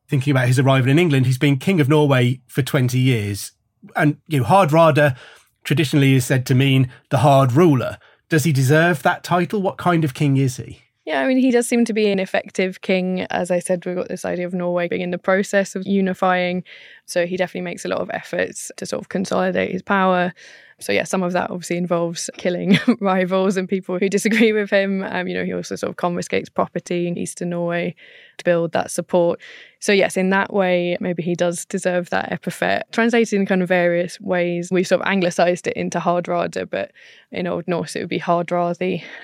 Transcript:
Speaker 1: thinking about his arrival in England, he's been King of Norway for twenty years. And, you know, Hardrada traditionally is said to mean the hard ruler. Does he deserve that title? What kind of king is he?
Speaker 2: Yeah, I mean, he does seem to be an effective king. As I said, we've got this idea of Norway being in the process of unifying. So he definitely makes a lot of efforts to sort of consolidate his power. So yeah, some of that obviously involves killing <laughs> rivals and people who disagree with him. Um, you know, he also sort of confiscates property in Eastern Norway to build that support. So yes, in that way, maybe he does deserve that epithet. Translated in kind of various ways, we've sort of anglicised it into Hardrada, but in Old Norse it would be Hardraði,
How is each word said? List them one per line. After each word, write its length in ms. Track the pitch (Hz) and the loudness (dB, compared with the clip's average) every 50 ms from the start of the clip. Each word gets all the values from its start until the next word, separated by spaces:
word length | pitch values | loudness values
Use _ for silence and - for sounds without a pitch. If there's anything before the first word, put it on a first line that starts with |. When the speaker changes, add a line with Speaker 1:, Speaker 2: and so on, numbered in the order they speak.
| _ - | _ -2
Speaker 1:
thinking 220 | 156 135 127 147 | -2 0 2 2
about 180 | 135 131 123 123 | 2 2 4 4
his 100 | 127 143 | 4 4
arrival 320 | 127 135 135 131 123 135 | 4 4 4 4 4 4
in 80 | 139 165 | 4 4
England, 280 | 180 165 139 135 127 | 4 4 4 2 2
he's 120 | 127 127 - | 2 2 2
been 200 | 156 143 139 131 | 2 2 2 2
King 220 | - 190 196 160 | 0 0 2 2
of 80 | 139 127 | 2 4
Norway 520 | 156 151 147 139 135 127 123 123 127 - _ | 4 4 4 4 4 2 2 2 0 -4 _
for 160 | - - 147 | -6 -4 -4
twenty 360 | 131 - - 143 127 123 123 127 | -2 0 0 0 0 0 0 2
years. 540 | 127 131 123 110 101 104 104 101 - - - _ _ _ _ _ - - - | 2 2 2 0 -2 -4 -6 -8 -10 -12 -16 _ _ _ _ _ -20 -8 -2
And, 220 | - 160 147 151 - _ | 0 2 2 0 -2 _
you 120 | - 156 135 | -4 -2 0
know, 80 | 127 | 2
Hardrada 680 | - 185 196 185 143 156 165 165 160 139 151 147 143 131 - - - - - _ _ _ _ - | 4 4 4 4 4 6 6 6 6 6 6 4 4 2 -2 -8 -20 -20 -20 _ _ _ _ -4
traditionally 500 | - 147 156 156 - - 143 139 135 135 | -2 0 0 2 2 2 4 4 4 4
is 100 | 127 123 | 4 2
said 220 | - 139 127 123 | 2 0 0 2
to 80 | - 131 | 2 2
mean 360 | 127 139 139 131 131 131 131 - - _ - | 4 4 4 4 4 2 0 -4 -10 _ -4
the 80 | 147 131 | 0 2
hard 340 | 139 147 139 135 135 123 | 4 6 6 6 4 4
ruler. 460 | 117 156 185 170 139 120 - - - - _ _ _ _ _ - | 4 6 6 6 4 2 0 -4 -8 -12 _ _ _ _ _ -2
Does 160 | 165 151 143 | 0 0 2
he 80 | 170 | 2
deserve 500 | 139 139 131 123 151 156 165 175 175 165 | 2 2 4 4 6 6 6 4 2 2
that 200 | - 180 165 - | 0 0 0 0
title? 380 | - - 175 180 175 - - 208 | -2 0 0 0 0 0 -2 -2
What 160 | 185 185 - | -2 -2 -4
kind 280 | - - 180 175 170 156 | -2 0 0 2 2 2
of 100 | 139 - | 0 -2
king 220 | - 151 139 135 | 0 0 2 2
is 200 | 135 139 127 - | 2 2 0 -2
he? 240 | - 123 123 - - _ _ _ _ _ | -4 -10 -14 -16 -18 _ _ _ _ _
Speaker 2:
Yeah, 160 | 311 311 269 | -4 -2 0
I 40 | 262 | 0
mean, 120 | 269 262 262 | 2 2 4
he 120 | 254 262 | 4 4
does 160 | 233 240 240 | 4 2 2
seem 200 | - 247 233 233 | 2 2 2 2
to 80 | - 202 | 2 2
be 140 | 220 214 202 | 2 2 2
an 100 | 202 190 | 2 0
effective 640 | 190 - - - - - - - 185 185 190 - | 0 -2 -2 -2 -4 -4 -4 -2 -2 -2 -4 -6
king. 400 | - - 185 185 185 185 185 185 - - | -2 -2 0 0 0 -2 -2 -4 -4 -4
As 200 | - - 180 175 | -4 -4 -2 0
I 100 | 180 175 | -2 -2
said, 260 | - - 185 175 - | 0 -2 -2 -2 -4
we've 100 | 180 180 | -4 -6
got 120 | 185 - - | -6 -6 -6
this 180 | 185 180 - | -8 -8 -6
idea 200 | 185 175 180 180 | -6 -4 -4 -4
of 60 | 175 | -6
Norway 360 | 190 180 175 175 175 175 175 175 | -6 -4 -4 -2 -2 -2 -2 -2
being 120 | 180 185 | -4 -4
in 100 | 180 180 | -4 -4
the 60 | 180 | -6
process 580 | 175 - 196 190 190 202 - - 196 196 - - | -4 -2 0 0 0 0 0 0 -2 -2 -2 -4
of 120 | 190 190 | -8 -4
unifying. 800 | 196 196 196 190 185 185 - 190 185 180 180 180 180 180 180 - - - - - - - - _ | -2 0 0 0 0 0 0 0 0 0 0 0 -2 -2 -4 -6 -10 -14 -20 -20 -20 -20 -20 _
So 200 | - - 180 175 | -6 -4 -2 -2
he 120 | 175 190 185 | -2 -2 -4
definitely 240 | 180 170 - 185 | -4 -4 -4 -6
makes 240 | 180 175 - - - | -8 -8 -8 -8 -6
a 20 | 180 | -4
lot 120 | - - | -4 -4
of 100 | - - | -4 -6
efforts 580 | - - - - - - 92 - - - - - - | -8 -10 -10 -6 -4 -4 -4 -4 -6 -10 -14 -14 -14
to 80 | - - | -12 -10
sort 160 | - - - | -8 -8 -10
of 80 | 196 - | -8 -6
consolidate 640 | - 180 190 - - 185 185 185 180 190 190 - | -6 -6 -4 -2 -2 0 0 0 0 -2 -2 -2
his 100 | 185 190 | -4 -6
power. 520 | - - 202 196 190 190 180 180 175 180 - - - - - - - - _ _ | -4 -2 0 2 2 2 2 0 -2 -4 -6 -10 -18 -20 -20 -20 -20 -20 _ _
So 120 | - - | -6 -4
yeah, 120 | 202 - - | -2 -2 -2
some 200 | - - 190 180 | -2 -2 -2 -2
of 80 | 175 | -2
that 180 | 185 180 - - | -2 -2 -4 -4
obviously 260 | 185 175 160 - 175 | -6 -8 -6 -6 -4
involves 540 | 175 180 170 180 170 170 170 170 - - - - | -4 -2 -2 -2 -2 -2 -4 -6 -8 -10 -10 -10
killing 420 | - - 180 180 180 175 180 196 - - 240 | -6 -4 -4 -4 -2 2 2 2 4 4 0
<laughs> 120 | 220 - | 0 0
rivals 560 | 202 190 185 185 185 175 190 190 190 196 185 | 0 0 0 0 0 0 0 0 0 0 0
and 120 | 190 185 180 | -2 -2 -4
people 300 | 202 190 - - 180 180 | -4 -4 -4 -6 -4 -2
who 100 | 196 190 | -2 0
disagree 440 | 185 - - 220 226 220 233 220 | 0 0 0 0 2 4 4 4
with 180 | 214 214 202 196 | 2 0 0 0
him. 320 | 214 196 196 196 196 190 | 0 0 0 0 -2 -4
Um, 240 | 190 - - 180 180 | -4 -4 -6 -6 -4
you 80 | 185 180 | -4 -4
know, 100 | 185 180 | -4 -4
he 80 | 180 | -4
also 220 | 180 175 170 - 196 | -4 -6 -6 -8 -8
sort 160 | 180 - - | -6 -6 -6
of 60 | 180 | -4
confiscates 520 | - 185 175 175 175 180 - 190 190 - - | -4 -4 -2 -2 -4 -4 -4 -4 -4 -4 -4
property 600 | - - 190 - - 175 - - 180 175 175 175 | -4 -4 -4 -4 -6 -8 -8 -6 -4 -4 -4 -4
in 100 | 175 - | -4 -6
Eastern 320 | 180 - - - 180 175 | -8 -8 -8 -8 -8 -6
Norway 460 | 175 175 170 170 170 175 180 180 165 - - - - - - - _ | -4 -4 -4 -4 -4 -4 -4 -6 -8 -10 -16 -20 -20 -20 -20 -20 _
to 80 | - - | -4 0
build 280 | 175 175 170 170 165 | 2 2 2 0 0
that 200 | - 113 - - | -2 -2 -4 -4
support. 480 | - - 175 - - 180 170 170 - - - - - - - - _ _ | -4 -8 -4 0 2 2 2 2 0 -4 -8 -16 -20 -20 -20 -20 _ _
So 120 | - - | 0 2
yes, 240 | 202 190 - - - | 4 4 2 2 2
in 140 | 190 185 190 | 0 0 2
that 220 | 196 196 - - | 2 2 0 0
way, 440 | - 202 185 180 180 175 175 175 175 - | 0 0 2 2 2 2 0 0 -2 -4
maybe 220 | - 180 175 175 | -4 -4 -4 -4
he 120 | 160 175 175 | -4 -4 -2
does 300 | 160 175 175 175 170 - | -2 -2 -2 -2 -4 -8
deserve 460 | - - 185 - 185 180 180 175 - | -8 -8 -4 -2 -2 -2 -2 -2 -2
that 200 | 190 92 - - | -4 -4 -4 -4
epithet. 640 | - - - 180 - - - 175 196 208 - - | -8 -8 -8 -8 -6 -2 -2 0 0 -2 -4 -4
Translated 480 | - 226 226 240 247 233 226 - 208 196 | -2 0 0 2 2 2 2 2 0 0
in 60 | 196 | 0
kind 160 | 190 196 185 | 0 0 0
of 60 | 180 175 | 0 2
various 520 | 185 180 175 175 170 175 180 175 - - | 2 2 2 2 0 0 -2 -4 -8 -10
ways, 500 | 196 190 185 175 175 175 175 175 170 - | -6 -4 -2 -2 -2 -2 -4 -4 -4 -2
we've 160 | 185 175 170 | 0 0 0
sort 140 | - 185 - | 2 0 0
of 80 | - - | 0 0
anglicised 580 | 196 196 175 180 - - 170 180 180 - - | 0 0 0 0 0 0 2 2 0 0 -4
it 100 | - - | -6 -6
into 220 | 180 175 180 - 170 | -4 -6 -6 -6 -4
Hardrada, 720 | 156 180 175 180 170 - 175 170 - 170 - 92 90 - | -2 -2 -2 -2 -2 -4 -4 -4 -4 -4 -6 -8 -8 -6
but 220 | - 98 101 - _ - - - - - _ _ | -6 -6 -8 -8 _ -18 -20 -20 -20 -20 _ _
in 160 | - - 185 175 | -10 -8 -6 -4
Old 180 | 175 170 170 | -4 -6 -4
Norse 300 | 185 175 165 160 - - | -4 -4 -4 -4 -6 -8
it 40 | - | -8
would 80 | - 170 | -6 -6
be 120 | 180 175 | -6 -4
Hardraði, 840 | - 185 170 175 170 - 180 175 175 170 175 - 185 185 185 160 - - - - | -2 0 -2 -2 -2 -2 -2 -2 -2 -2 -4 -4 -4 -4 -4 -6 -8 -12 -16 -18